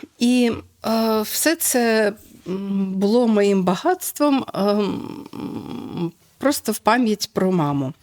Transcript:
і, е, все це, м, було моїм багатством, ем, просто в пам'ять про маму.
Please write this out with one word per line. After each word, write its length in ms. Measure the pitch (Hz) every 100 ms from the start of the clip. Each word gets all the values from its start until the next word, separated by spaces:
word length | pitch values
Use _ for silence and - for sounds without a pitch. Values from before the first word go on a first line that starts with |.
| - -
і, 340 | 240 247 240 - - _ -
е, 360 | 226 226 220
все 340 | 214 - 302 330
це, 560 | - 247 233 220 208 214 - - -
м, 440 | 190 196 196 190
було 340 | 190 202 233 233
моїм 340 | 208 202 196
багатством, 840 | 185 175 330 370 - - 294 269 -
ем, 1600 | - 202 208 196 - - - - - - 113 - - - 151 170 - _ -
просто 340 | 269 294 -
в 60 | 214
пам'ять 520 | - 240 233 208 -
про 200 | - 185
маму. 400 | 185 147 139 135 -